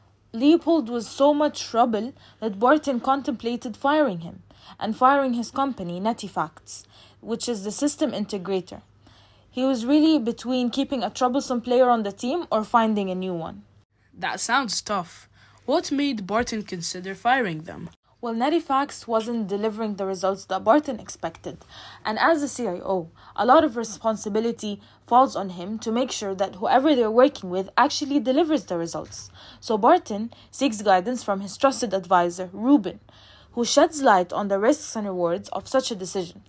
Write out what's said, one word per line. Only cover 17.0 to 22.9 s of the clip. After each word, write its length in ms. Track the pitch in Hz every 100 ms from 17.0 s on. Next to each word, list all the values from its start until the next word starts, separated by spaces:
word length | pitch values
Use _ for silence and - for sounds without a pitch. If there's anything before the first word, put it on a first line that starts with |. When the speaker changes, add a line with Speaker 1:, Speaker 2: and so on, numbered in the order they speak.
| 185 190
Speaker 2:
firing 460 | 233 262 208 156
them? 280 | 165 78 170 - _ _
Speaker 1:
Well, 120 | 240
Netifacts 720 | 226 269 330 311 269 285 - -
wasn't 440 | 226 220 233 190
delivering 480 | 202 220 208 220 190
the 80 | 190
results 380 | 190 190 196 -
that 180 | 190
Barton 360 | 196 285 - 220
expected. 600 | - - 165 - - 170 - - - -
And 140 | - 220
as 240 | 262 330
a 60 | 285
C 180 | - 220
I 140 | 180
O, 320 | -